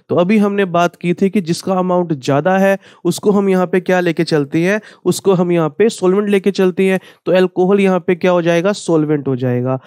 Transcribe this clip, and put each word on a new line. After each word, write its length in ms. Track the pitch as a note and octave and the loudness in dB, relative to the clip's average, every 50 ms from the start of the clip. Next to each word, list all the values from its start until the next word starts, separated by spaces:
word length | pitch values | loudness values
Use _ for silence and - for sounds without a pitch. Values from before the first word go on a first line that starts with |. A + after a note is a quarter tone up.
| _ - | _ -4
तो 60 | - | -2
अभी 240 | D3+ F3+ F3+ A3 G#3+ | 0 2 2 2 2
हमने 260 | G3+ G3+ G3+ G3+ G3 | 2 2 0 -2 -2
बात 320 | F#3 E3 E3+ F3 F3 - | 0 0 0 0 0 -2
की 180 | - - F3 F3 | -4 -4 -4 -2
थी 160 | - G3 G3 | 0 0 0
कि 100 | F3+ A3 | 0 -2
जिसका 340 | F3 D#3 F3 - - F#3 F#3+ | -2 -2 -4 -4 -4 -4 -2
अमाउंट 380 | F#3 F#3 F#3 F3+ F3+ F3+ E3+ E3 | -2 -2 0 0 -2 -2 -2 -4
ज़्यादा 460 | C3+ B2 - C#3+ C#3+ D3+ F#3 F#3 F#3+ | -6 -2 -2 0 0 2 2 2 2
है 200 | F#3+ G3 G3 F#3+ _ - - - - | 2 2 0 -2 _ -12 -14 -6 -4
उसको 260 | E3 F3 - - G#3+ | -4 -4 -2 0 0
हम 180 | G3 G#3 G3 G3 | 2 2 2 2
यहाँ 180 | F#3 F#3 F3+ | 2 0 0
पे 140 | F3 F3+ F#3 | 0 -2 -2
क्या 200 | F3+ - F#3 F3+ | 0 0 0 0
लेके 240 | F3+ E3+ D#3+ - E3 | 0 0 -2 -2 -2
चलते 340 | - E3+ D3+ C#3+ C#3 - D#3+ | 0 0 -2 -2 -2 -2 -2
हैं? 220 | E3 F#3 G3+ G#3+ G#3 - - - - | 0 0 -2 -2 -6 -10 -18 -6 -4
उसको 280 | F#3 F3 - - G3 G3 | -4 -2 -2 0 0 2
हम 200 | E3+ F3+ F3 F3 | 2 2 0 0
यहाँ 160 | E3+ D#3+ D3+ | 0 0 -2
पे 200 | C#3 - G3+ A3+ | 0 0 0 0
सॉल्वेंट 400 | - - F#3 F#3 F#3 G3+ G#3+ G3+ | 0 0 0 0 0 0 0 0
लेके 220 | G3+ G3 F#3 G3+ | 0 0 0 0
चलते 340 | F#3 - F#3+ F#3 F3+ - G3 | 0 0 0 0 0 0 0
हैं। 160 | F#3+ F#3+ F#3 - - - _ - | 0 0 -2 -4 -10 -20 _ -4
तो 60 | - E3+ | 0 2
अल्कोहल 480 | F#3 F#3 F3+ - F3+ F3+ F3+ G3+ G3+ | 2 2 2 0 0 0 2 2 2
यहाँ 200 | G3 F#3+ F#3 F3+ | 2 2 0 0
पे 140 | E3+ - F#3 | 0 -2 -2
क्या 160 | E3 - F3+ | 0 0 0
हो 120 | F3+ F3+ E3+ | 2 2 2
जाएगा? 300 | E3+ E3+ E3+ E3 G3 G#3 | 2 0 2 0 0 -2
सॉल्वेंट 560 | - - - E3+ D#3+ D3+ D3 D#3 C#3+ C3 C#3 | -2 -2 0 0 0 2 0 -2 -2 -2 -2
हो 80 | C3+ | -4
जाएगा। 440 | B2 B2+ B2+ B2 B2 B2 B2+ C3 B2+ - | -2 -2 -2 -2 -2 -2 -2 -4 -6 -8